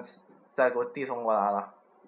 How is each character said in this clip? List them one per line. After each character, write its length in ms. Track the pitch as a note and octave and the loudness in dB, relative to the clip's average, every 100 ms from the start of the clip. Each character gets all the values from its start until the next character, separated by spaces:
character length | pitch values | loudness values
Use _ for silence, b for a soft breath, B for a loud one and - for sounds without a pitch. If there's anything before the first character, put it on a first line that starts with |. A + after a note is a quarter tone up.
| A#2+ - - - _ | -8 -16 -20 -20 _
再 180 | - B2+ | 2 2
给 80 | A#2+ | 2
我 80 | A#2+ | -2
递 180 | C#3+ | -6
送 200 | C3 A#2+ | -6 -4
过 100 | A2+ | 0
来 160 | G#2+ G2+ | 2 2
了。 240 | G2+ G2 - _ _ | 0 -4 -14 _ _